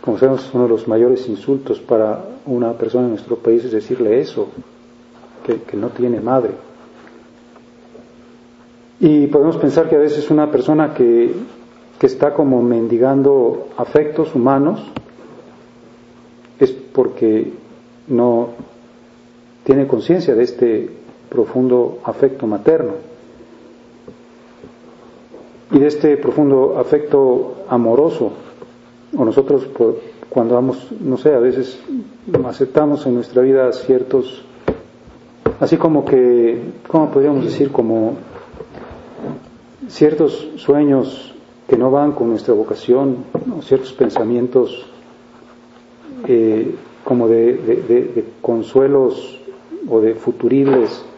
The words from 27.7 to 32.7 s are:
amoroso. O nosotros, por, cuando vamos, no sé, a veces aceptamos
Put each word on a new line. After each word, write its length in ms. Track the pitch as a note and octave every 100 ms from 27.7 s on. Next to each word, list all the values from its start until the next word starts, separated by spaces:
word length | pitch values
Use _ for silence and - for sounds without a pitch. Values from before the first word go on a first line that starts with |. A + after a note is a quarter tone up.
amoroso. 640 | B2 A#2 A#2 D#3+ - A2 - - - - - - - - -
O 80 |
nosotros, 400 | A2 A2 C#3 C#3+ -
por, 340 | - A2+ - - - -
cuando 280 | - A#2 B2
vamos, 320 | C3 - - G#3+
no 160 | E3+ C3
sé, 160 | D3+
a 60 | C3+
veces 420 | B2 B2 B2 - - C4+ G#3 - - E3
aceptamos 600 | B2+ - C3